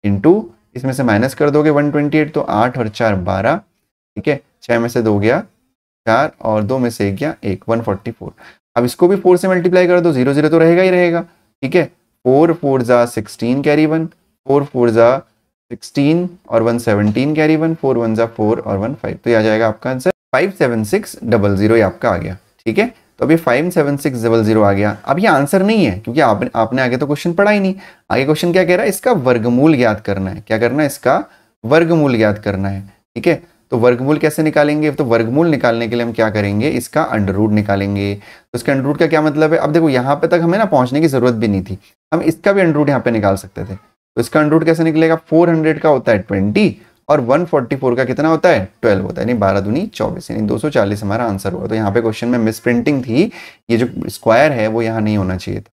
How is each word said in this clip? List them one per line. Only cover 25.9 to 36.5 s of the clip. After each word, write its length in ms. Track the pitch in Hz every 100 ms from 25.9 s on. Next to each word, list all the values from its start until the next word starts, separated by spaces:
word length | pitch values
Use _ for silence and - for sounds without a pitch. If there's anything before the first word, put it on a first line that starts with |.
| 92
क्योंकि 220 | 113 127
आपने, 280 | 135 104 123 120
आपने 260 | 110 127
आगे 160 | 127 127
तो 80 | 143
क्वेश्चन 280 | 147 170
पढ़ा 180 | 170 202
ही 80 | 208
नहीं। 160 | 190 190 - _ _
आगे 140 | 113 135
क्वेश्चन 260 | 156 175
क्या 120 | 185 175
कह 100 | 180
रहा 80 |
है? 60 | 156
इसका 220 | 190 262
वर्गमूल 640 | 214 127 120 117 120 151 143
ज्ञात 260 | 120 107
करना 300 | - 98 95
है। 100 | 104
क्या 160 | - 110
करना 240 | 117 139
है? 60 | 147
इसका 360 | - 123 143 - _ _ _
वर्गमूल 540 | 113 156 165 165 147 117
ज्ञात 220 | 110 101
करना 300 | 104 95 98
है, 120 | 98 98 _ _ 117
ठीक 120 | 170
है। 140 | 170 - _ _
तो 60 | 123
वर्गमूल 400 | 120 120 131 151
कैसे 260 | 156 151
निकालेंगे? 480 | 156 156 147 151 151
तो 140 | 143 135
वर्गमूल 420 | 117 113 135 170
निकालने 400 | 139 123 117 117
के 80 | 120
लिए 100 | 120
हम 60 |
क्या 160 | 113 110
करेंगे? 400 | 104 101